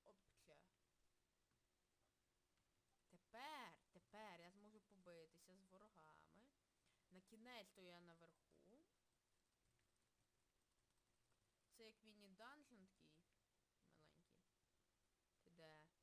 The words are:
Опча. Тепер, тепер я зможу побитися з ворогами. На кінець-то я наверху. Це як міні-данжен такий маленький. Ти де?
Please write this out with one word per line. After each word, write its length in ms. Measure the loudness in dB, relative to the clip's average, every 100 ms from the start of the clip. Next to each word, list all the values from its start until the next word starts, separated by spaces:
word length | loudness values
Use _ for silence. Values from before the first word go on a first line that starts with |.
Опча. 540 | -6 -8 -10 -8 -2 -2 -2 -10 -20 -16 -16 -18 -20 -20 -20 -20 -20 -20 -20 -20 -20 -20 -20 -20 -20 -20 -20 -20 -18 -18 -10
Тепер, 640 | -10 2 8 12 12 10 6 -4
тепер 500 | -6 0 4 6 6
я 100 | 2
зможу 280 | 0 -2 -4
побитися 760 | -6 -4 2 2 2 -4 -6 -6
з 100 | -6
ворогами. 840 | -6 -4 -4 -4 -4 -4 -6 -8 -12 -20 -20 -20 -18 -4
На 120 | -4
кінець-то 600 | -2 0 6 6 6 2
я 200 | 0 2
наверху. 840 | 0 -2 -6 -8 -14 -10 -8 -8 -10 -16 -20 -20 -20 -20 -20 -20 -18 -18 -18 -18 -20 -20 -20 -20 -20 -20 -20 -20 -20 -20 -18 -18 -18 -18 -18 -20 -12 -2
Це 60 | -2
як 180 | -2
міні-данжен 840 | -6 -4 -2 2 2 2 -2 -4 -4
такий 280 | -6 -8 -8
маленький. 680 | -12 -18 -20 -20 -20 -16 -14 -10 -10 -10 -12 -14 -16 -18 -20 -20 -20 -20 -20 -20 -20 -14
Ти 80 | -8
де? 300 | -2 0 0 -4 -10